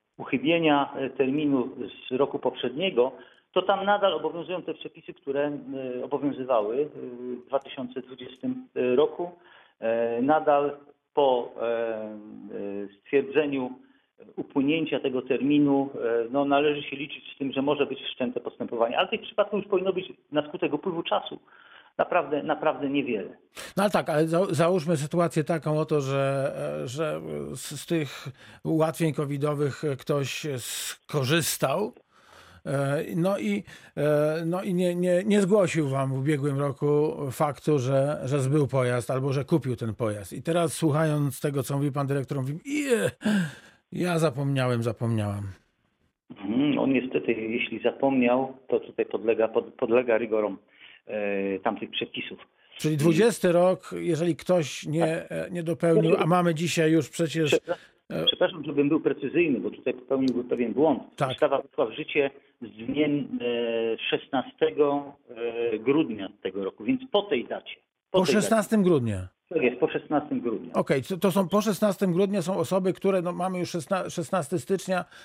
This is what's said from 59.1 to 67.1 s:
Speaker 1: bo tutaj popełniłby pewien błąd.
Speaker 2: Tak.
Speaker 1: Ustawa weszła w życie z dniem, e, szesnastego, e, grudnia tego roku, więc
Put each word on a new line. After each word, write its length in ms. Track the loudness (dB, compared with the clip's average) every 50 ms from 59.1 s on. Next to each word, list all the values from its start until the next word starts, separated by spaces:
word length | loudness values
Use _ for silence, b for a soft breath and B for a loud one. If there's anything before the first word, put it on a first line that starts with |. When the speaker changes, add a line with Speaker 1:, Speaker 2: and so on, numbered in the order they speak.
| 0 -2 -4 -2 0 2 2 2 2 0
Speaker 1:
bo 120 | -2 -4
tutaj 220 | -6 -4 -4 -4 -4
popełniłby 500 | -4 -2 -2 0 2 2 2 2 0 -2
pewien 300 | -2 -2 0 0 0 2
błąd. 300 | 4 4 4 4 2 -2 -8 _
Speaker 2:
Tak. 160 | -4 -2 -2
Speaker 1:
Ustawa 300 | 0 2 2 2 2 0
weszła 240 | -2 -4 _ -2 -2
w 60 | -2
życie 400 | -4 -6 -8 -2 0 0 0 0 b b b b b _
z 240 | -16 -16 -14 -10 -8
dniem, 540 | -4 -2 0 0 2 0 0 -2 -4 -6 -4
e, 560 | -4 -2 -2 -2 -2 -2 -2 -2 -2 -2 -4
szesnastego, 1160 | -4 -4 -4 -4 -4 -4 -4 -4 -4 -4 -4 -2 _ 0 0 2 2 2 2 2 0 -4 -8 -12 _ _ -18 -10 -6 -6 -4 -2 -2 -2 -2 -2
e, 60 | 0
grudnia 500 | 2 2 4 4 2 0 -2 -6 -8 -10 -10 _
tego 220 | -8 -6 -6 -4 -4
roku, 200 | -6 -6 -4 -2
więc 180 | -2 -2 -2 -2 0